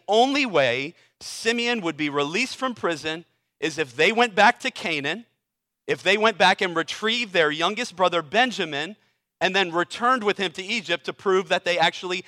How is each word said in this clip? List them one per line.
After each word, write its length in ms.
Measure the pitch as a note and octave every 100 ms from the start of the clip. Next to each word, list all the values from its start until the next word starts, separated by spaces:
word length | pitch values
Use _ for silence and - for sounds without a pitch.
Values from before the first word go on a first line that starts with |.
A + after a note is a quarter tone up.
| -
only 380 | G#3+ C4 C#4+ B3+
way 480 | D#3+ B2+ B2+ C#3+ - _ _
Simeon 640 | - - A3+ A#3+ A#3+ A#3
would 160 | E3 D3+
be 120 | D3+
released 480 | C#3+ C#3+ F#3+ B3 -
from 180 | C4 A3+
prison 500 | F#3 D3+ D#3 D#3+ - _ _ _
is 180 | D#3+ D3+
if 180 | C#3 A#2
they 160 | F3+
went 240 | A3+ A#3+ F#3+
back 240 | G#3 -
to 100 | C4
Canaan, 540 | - F#3+ D3+ C#3 G#3 - _ _ _ _ _ -
if 160 | D3
they 120 | F3 G#3+
went 220 | A3 F3+
back 240 | F#3 G3
and 140 | F#3+ E3
retrieved 580 | D#3+ - G#3+ A#3+ A3
their 180 | F3+ D3+
youngest 440 | D3+ F3 G#3+ A#3+ F3
brother, 260 | F3+ E3+
Benjamin, 760 | D3 G#3 B3+ F#3+ E3 C#3+ E3 G#3+ _ _ _ -
and 120 | F#3
then 180 | F#3+ F3+
returned 520 | E3 F3 - A#3+ B3+
with 140 | G#3 F#3+
him 160 | F#3
to 100 | F#3+
Egypt 400 | F#3 A3+ D#3+ F3 -
to 80 |
prove 360 | - G3+ F#3+ E3+
that 160 | F3+ F3+
they 120 | F3
actually 460 | E3+ - F#3 F#3